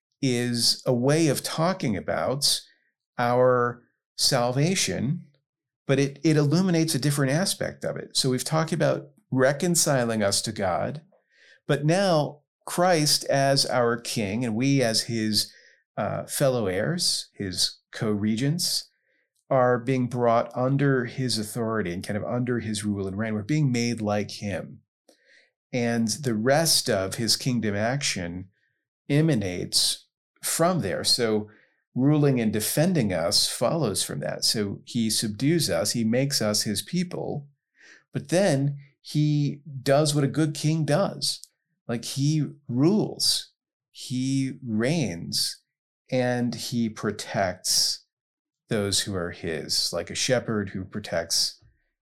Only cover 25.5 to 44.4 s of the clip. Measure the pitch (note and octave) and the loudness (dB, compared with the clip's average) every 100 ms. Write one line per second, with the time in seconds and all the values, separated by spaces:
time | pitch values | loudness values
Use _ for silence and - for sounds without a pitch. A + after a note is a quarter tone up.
25.5 | _ _ B2+ A#2 A#2 A2+ - C3 G#2+ A#2+ | _ _ -2 0 2 0 0 -2 0 2
26.5 | D3 D#3+ - B2+ G2+ F#2+ - A2 - C3+ | 4 4 2 2 0 0 -2 0 0 0
27.5 | A#2+ G#2 G2+ A2+ C#3+ - F#2+ F2 F2 F#2+ | 0 0 0 -2 -2 -2 -4 -6 -8 -12
28.5 | _ _ _ _ _ - C#3+ D#3+ A2+ F#2+ | _ _ _ _ _ 0 2 4 2 -2
29.5 | F2+ G2 - - - _ _ _ _ - | -6 -2 0 0 -2 _ _ _ _ -4
30.5 | - - F3 G2 C#2+ G#2+ - A2+ G#2+ G#2+ | 0 2 2 -2 -2 0 2 2 0 -2
31.5 | - _ _ _ A#2+ C#3 D3+ C#3+ B2+ A2 | -12 _ _ _ 0 4 4 4 4 2
32.5 | G#2+ - D3+ F3 E3 G#2 F2 E2+ - - | 0 0 2 2 2 0 0 0 2 0
33.5 | - A#2+ E3 A#2 F#2+ - - - F#2 - | 0 0 0 0 -2 -4 -4 -6 -2 -2
34.5 | A2+ G2+ - - A#2+ A2 - A2 G#2 C3+ | 0 -2 -6 -6 -2 0 0 -2 0 2
35.5 | E3+ B2 E2+ G#2+ B2 A2 B2 C#3 C#3 G#2+ | 2 2 0 0 0 0 2 0 0 0
36.5 | G#2 A2+ G2 - F3 F3+ - E2+ A#2+ - | 0 -2 -4 -4 -4 -4 -6 -6 -8 -10
37.5 | _ _ _ - - _ - - E3+ G3 | _ _ _ -20 -20 _ -8 0 2 4
38.5 | C3+ C#3+ C#3+ - _ - D3+ D3+ D3 C#3+ | 2 0 -2 -12 _ -4 0 2 2 0
39.5 | - D#3+ C3+ C#3 C#3 D#3 D3 C3+ C3+ D#3 | -4 -12 -4 2 4 4 2 0 0 -2
40.5 | D3 D3+ D#3+ D3 D3+ G3 C#3 C#3 - - | 0 0 0 0 0 0 -4 -6 -6 -12
41.5 | _ _ _ - A#2 - C3+ C#3+ D#3 C3+ | _ _ _ -8 -8 -6 -2 0 2 -2
42.5 | - - B2 D3+ G#3 C#3 - - - - | -6 -4 2 4 2 0 -2 -2 -2 -6
43.5 | _ _ _ _ - - B2+ C3 C3+ | _ _ _ _ -16 -8 -4 -2 -2